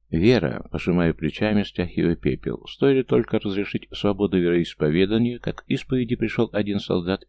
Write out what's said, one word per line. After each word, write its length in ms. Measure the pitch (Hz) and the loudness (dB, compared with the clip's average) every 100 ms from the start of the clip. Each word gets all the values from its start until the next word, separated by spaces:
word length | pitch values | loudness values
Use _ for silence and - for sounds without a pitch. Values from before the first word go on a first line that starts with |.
| _ | _
«Вера», — 580 | - 104 120 73 55 - | 2 4 4 2 -4 -8
пожимаю 440 | 82 - 87 82 | -4 0 2 2
плечами, 480 | - 78 - 107 104 | 0 -4 -2 0 0
стряхивая 520 | 95 - 87 87 85 | -2 -4 -4 0 0
пепел, — 500 | 82 - 64 - 60 - | 0 -2 -2 -4 -8 -10
«стоили 340 | - 135 135 | 0 2 2
только 360 | 123 127 113 113 | 2 0 0 -2
разрешить 500 | 104 98 98 104 - | -2 -4 -4 -6 -10
свободу 480 | - 101 98 98 92 | -4 -2 0 0 2
вероисповедания, 1000 | 87 87 82 - 76 82 95 113 120 120 | 2 2 0 -2 2 2 2 2 0 -2
как 260 | - - | -8 -8
к 0 | - | -4
исповеди 480 | 135 - 127 120 | -6 -2 -2 0
пришел 360 | 120 113 - 113 | -2 -2 0 0
один 260 | 101 101 98 | -2 -2 -4
солдат 460 | - 92 85 95 | -2 -2 -2 -4